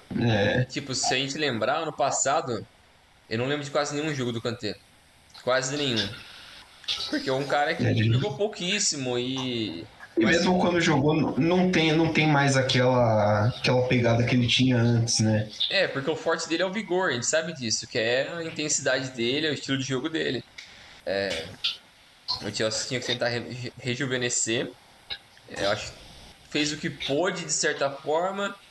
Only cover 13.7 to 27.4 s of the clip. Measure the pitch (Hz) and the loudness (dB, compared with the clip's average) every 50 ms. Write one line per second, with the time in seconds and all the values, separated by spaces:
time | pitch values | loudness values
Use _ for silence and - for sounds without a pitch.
13.7 | 127 127 123 - 135 123 113 117 117 117 117 - 123 123 120 - - - 127 131 | 2 4 4 4 4 4 4 4 4 4 4 4 4 4 4 4 4 4 4 4
14.7 | 127 120 117 120 120 113 117 - - - 110 110 110 107 107 - - - - - | 6 6 6 6 4 4 4 2 2 2 4 4 4 2 0 -2 -4 -4 -2 0
15.7 | - 196 175 139 - 135 139 160 156 156 - 165 165 170 - 151 160 165 180 190 | 2 2 2 2 0 -2 -2 -2 -2 -2 0 -2 -2 -2 -2 -2 0 0 0 0
16.7 | 185 226 196 165 175 185 190 175 135 120 120 - - 160 165 175 160 131 123 110 | -2 -4 -2 0 0 2 2 2 0 0 0 0 0 0 0 -2 -4 -4 -4 -2
17.7 | 110 - - - - 123 110 117 120 131 143 160 170 170 165 165 - - 151 147 | -2 -2 -4 -2 -2 0 2 2 2 2 0 -2 -4 -6 -8 -6 -4 -4 -2 -2
18.7 | - - 139 135 127 139 135 135 - 117 117 120 131 151 160 156 139 123 - - | -2 0 0 0 0 0 0 -4 -4 -2 -2 0 0 0 0 -2 -2 -4 -4 -2
19.7 | 135 131 131 127 135 127 131 160 160 156 156 147 131 - - - - - - - | -2 -2 -2 -2 -2 -2 -2 -2 -4 -2 -2 -2 -2 -4 -6 -10 -16 -20 -20 -20
20.7 | - - - - - - - - 95 98 98 95 87 80 80 92 - - - - | -20 -20 -20 -20 -20 -12 -6 -4 -2 -2 -2 -2 -4 -6 -8 -10 -10 -8 -6 -6
21.7 | - - - - - - - - - - - - - - - 104 107 - 113 110 | -6 -8 -14 -20 -20 -20 -20 -20 -20 -16 -10 -8 -8 -6 -6 -6 -4 -2 -2 -2
22.7 | 110 - - - 131 123 - - 120 123 120 120 117 120 107 - 120 127 123 120 | -2 -2 -4 -4 -4 -4 -4 -4 -4 -2 -2 -2 -2 -2 -6 -8 -10 -10 -10 -12
23.7 | - - - 127 120 131 143 127 127 123 123 123 - - - 113 113 123 - - | -12 -8 -6 -4 -4 -2 -2 -2 -2 -2 -2 0 0 0 0 0 0 0 -2 -4
24.7 | - - - - - - - - - - - - - - - - - - 98 98 | -8 -16 -20 -20 -20 -20 -16 -14 -14 -14 -16 -20 -20 -20 -20 -14 -6 -2 0 0
25.7 | 107 113 - - - - - - - - - - - - - - - 156 151 147 | 0 0 -2 -8 -14 -16 -20 -20 -20 -20 -20 -20 -20 -20 -12 -6 -2 -2 -2 -2
26.7 | 151 - - 170 139 - - - 139 147 175 196 180 170 | -4 -4 -6 -6 -6 -6 -4 -2 0 0 0 0 -2 -4